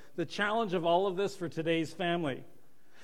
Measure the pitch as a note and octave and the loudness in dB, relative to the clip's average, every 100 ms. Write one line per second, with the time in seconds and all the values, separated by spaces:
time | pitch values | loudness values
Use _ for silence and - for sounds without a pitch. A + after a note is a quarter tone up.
0 | - - E3 - G#3 A3 G#3+ F3+ E3 F3 | -10 -6 -4 0 0 2 2 2 4 6
1 | G3+ F3+ G3 - E3+ - D#3+ E3 D#3 - | 4 2 0 -2 -4 -2 2 2 0 -2
2 | F3 E3+ D#3 B2+ - - - - - - | 0 2 0 -2 -8 -14 -16 -16 -16 -16